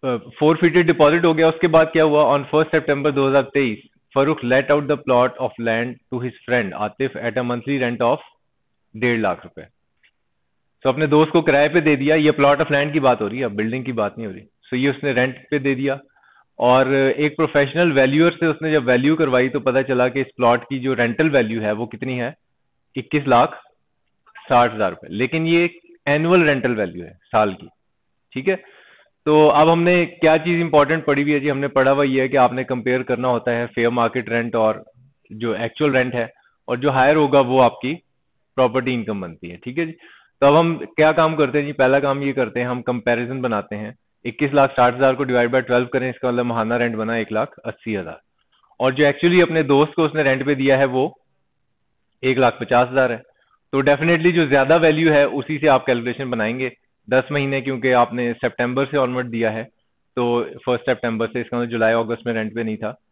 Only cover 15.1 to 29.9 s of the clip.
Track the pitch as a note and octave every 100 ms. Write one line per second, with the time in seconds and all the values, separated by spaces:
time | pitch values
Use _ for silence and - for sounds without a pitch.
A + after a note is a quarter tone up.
15.1 | A#2+ B2+ C3 _ D3 C#3 C3+ C3+ C3+ _
16.1 | _ _ _ _ _ B2 B2+ C3 C#3 C3+
17.1 | C3+ D3+ D3 D#3 D3 C#3 D3+ F3 C#3 C3
18.1 | D3 E3+ E3+ E3 D3 D#3+ D3+ B2 B2 C#3
19.1 | D#3+ D3+ B2+ C3 C3 B2 B2+ C3 B2+ B2+
20.1 | C3 C3 - B2 A#2+ - C3+ B2+ B2+ A#2
21.1 | A2 D#3 C#3 A2 A2+ G#2+ G#2+ A#2 A2 B2+
22.1 | B2+ A#2+ D#3+ _ _ _ _ _ - -
23.1 | D3+ C#3 A#2+ C#3+ - _ _ _ _ _
24.1 | _ _ - - B2 A#2+ A2 G2+ F2 D2
25.1 | F#2 B2 D#3+ E3 E3+ F3 - _ - -
26.1 | D3 E3 F3+ D#3 C#3 A#2+ A2+ F#2+ F2 F2
27.1 | - _ A2+ G#2+ F#2+ - _ _ _ _
28.1 | _ _ C3 C#3+ F#3 - _ _ _ _
29.1 | _ - D3+ D3+ D3 D#3 E3+ E3+